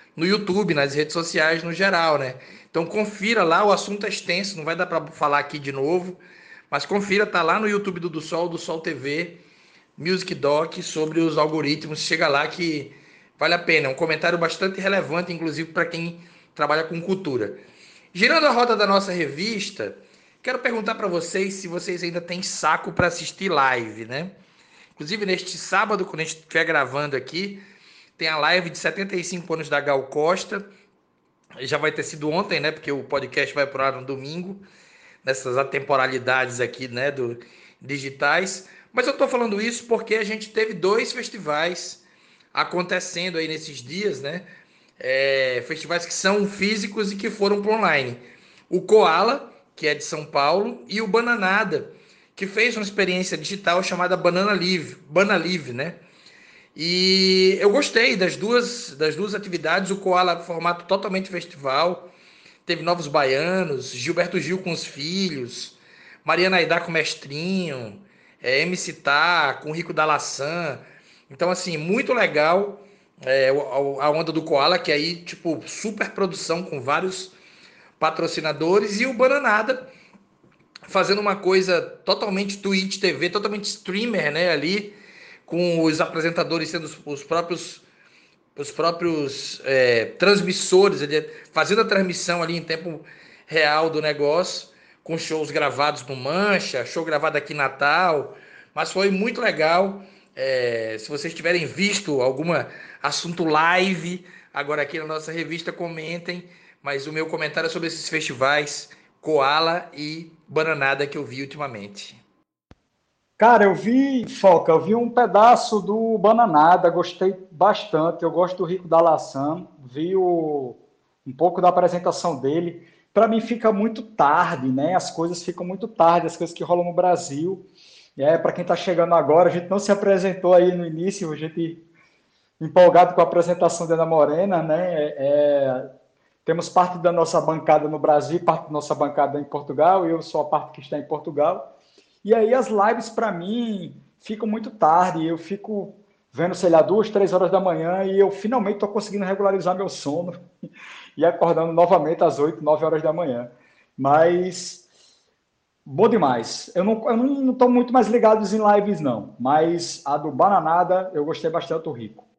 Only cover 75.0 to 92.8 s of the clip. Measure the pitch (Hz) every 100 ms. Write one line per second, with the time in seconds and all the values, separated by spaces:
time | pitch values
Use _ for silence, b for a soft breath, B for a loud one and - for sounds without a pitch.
75 | 160 170 - - 175 147 - - 220 214
76 | 208 - 190 - - 165 185 147 123 151
77 | 185 185 - b b b b b b b
78 | 160 165 165 175 156 143 160 196 220 202
79 | 254 240 254 277 262 214 220 254 - b
80 | b b _ _ _ _ _ - - 196
81 | 180 202 208 196 185 190 180 175 165 -
82 | - 202 214 190 202 - 196 190 190 -
83 | 185 143 175 202 208 208 202 - - 190
84 | 240 202 151 147 180 156 151 202 202 B
85 | B B B B - 165 175 165 160 156
86 | 170 170 160 170 156 165 156 175 151 -
87 | - 143 - 160 170 175 - - b b
88 | b b b b _ - 143 - 160 170
89 | 175 160 143 - - - 127 135 127 117
90 | 110 - 180 202 175 180 - 180 196 143
91 | 143 151 151 B B - 156 208 208 202
92 | 185 170 - 175 165 170 160 160